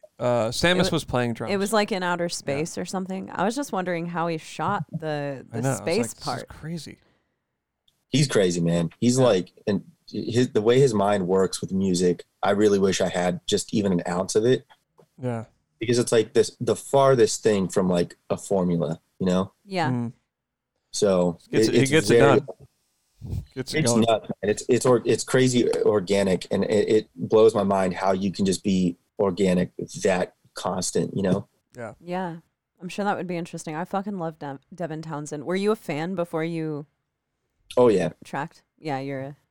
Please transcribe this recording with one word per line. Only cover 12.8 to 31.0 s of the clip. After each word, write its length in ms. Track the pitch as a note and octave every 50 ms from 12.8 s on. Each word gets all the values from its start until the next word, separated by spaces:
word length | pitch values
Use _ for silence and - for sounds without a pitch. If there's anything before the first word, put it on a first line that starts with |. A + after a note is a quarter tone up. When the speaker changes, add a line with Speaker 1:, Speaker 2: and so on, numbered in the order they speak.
| G2 F#2+ F2+ -
Speaker 3:
I 80 | F#2+ F2
had 320 | - F2+ F2+ F2+ F2 E2+ -
just 260 | - G#2 F#2+ - - -
even 180 | A2 G2 G2
an 100 | F2+ E2+ - F2
ounce 260 | F2 F2+ F#2+ - -
of 100 | A2 A2+
it. 200 | B2+ C3 - - _ _ _ _ _ _ _ _ _ _ -
Speaker 1:
Yeah. 240 | C3 B2 A#2 A2+ A2 - _ _ _ _ _ -
Speaker 3:
Because 180 | A2 A#2+ A#2 A#2+
it's, 140 | A2 -
like, 200 | B2 A2+ A2 - -
this, 220 | A2+ G#2+ - - -
the 160 | A#2+ A2+ G#2
farthest 640 | - - - - C#3 C3+ C3+ C3+ A#2+ G#2+ - - -
thing 260 | - A2 G#2+ G2 F#2 E2+
from, 200 | - G2+ F#2 F#2
like, 280 | F2+ F2 F2 - - _ _ -
a 60 | F2
formula, 640 | - - - G2 F#2+ F2+ F2+ F2 E2+ D2+ D2+ E2 - _ _ _ -
you 80 | F#2+
know? 260 | F#2 F2+ F#2 F#2+ - _ _ _
Speaker 2:
Yeah. 260 | G3 F#3+ F3+ D#3+ C3+
Speaker 1:
Mm. 220 | B2 A#2+ A#2 A#2 - _ _ _ _ _ _ _ _ _ _ _ _ _ _ _
Speaker 3:
So 460 | - - G#2+ G2 F#2 F2+ F2 F2 E2 - _ -
Speaker 1:
Gets 180 | - A2 A2 G#2+
Speaker 3:
it, 60 | G#2+
Speaker 1:
it, 20 |
he 60 | A#2+
Speaker 3:
it's 80 | G#2+ C3
Speaker 1:
gets 200 | D3 D#3+ G3+ -
it 80 | A#2 A#2
Speaker 3:
very 220 | C3 C#3+ B2+ -
Speaker 1:
done. 80 | - - - - - - _ _ _ _ _ _ _ _ _ - - - - - - - -
Gets 200 | C3 B2 - -
it 40 | D#3
Speaker 3:
It's 100 | D#3 A#2
Speaker 1:
going. 120 | A#2 A2
Speaker 3:
nuts, 260 | A2 A2+ A2 G#2 - - - -
man. 80 | - G#2
It's, 140 | G#2 - - -
it's 180 | B2 A2+ -
or-, 160 | B2+ B2 A2 -
it's 200 | - A2+ - -
crazy 440 | - - C3 C3 C3 B2+ B2 - - - -
organic, 640 | - A2 G#2 G#2 F2+ F#2+ G2 G2 G2 F#2+ F#2 - - -
and 140 | G#2 G2 -
it, 240 | - A2 G2+ - -
it 200 | A2 A2 - _ -
blows 380 | - - - A2+ G#2+ A2 A2 A#2
my 80 | G#2 G2
mind 300 | G2 G2 F#2+ F#2+ F#2 F2+
how 180 | - F#2+ G2
you 180 | F#2+ F#2 G2+ G2
can 140 | E2+ - G2+
just 180 | F#2+ F2+ -
be 340 | - G#2 F#2+ F#2 F#2 F2 E2+ - _ _ _ -
organic 520 | G2+ G2 F2 F#2+ G2 F2+ F2+ F2+ F2 - _ - F#2 - - F2
that 320 | - G2 F#2 F2+ F2+ - - _ _ _ -
constant, 600 | - - F#2+ F2+ F#2 F2+ - - F#2